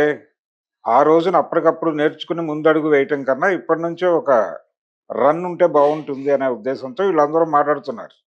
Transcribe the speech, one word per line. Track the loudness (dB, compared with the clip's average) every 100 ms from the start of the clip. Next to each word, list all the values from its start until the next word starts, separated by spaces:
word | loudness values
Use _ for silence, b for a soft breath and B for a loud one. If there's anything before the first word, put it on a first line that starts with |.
| 2 -2 -10 _ _ _ _ _
ఆ | 0 2
రోజున | 4 4 4 0
అప్పటికప్పుడు | 0 0 0 0 -2
నేర్చుకుని | -2 -2 -4 -8 -6
ముందడుగు | -4 -2 2 2 2
వేయటం | 2 2 -2
కన్నా | -2 -2 0
ఇప్పటి | -2 -2 -2
నుంచే | -2 -2 0
ఒక | 0 2 2 0 -6 -18 _ _ _ _
రన్ | 0 2 2
ఉంటే | -4 0 2
బాగుంటుంది | 4 2 0 -6 -6 -2
అనే | 0 0
ఉద్దేశంతో | -4 -6 -8 -8 -4
వీళ్ళందరూ | -2 2 0 0 0
మాట్లాడుతున్నారు. | 2 0 -2 -6 -12 -14 _ _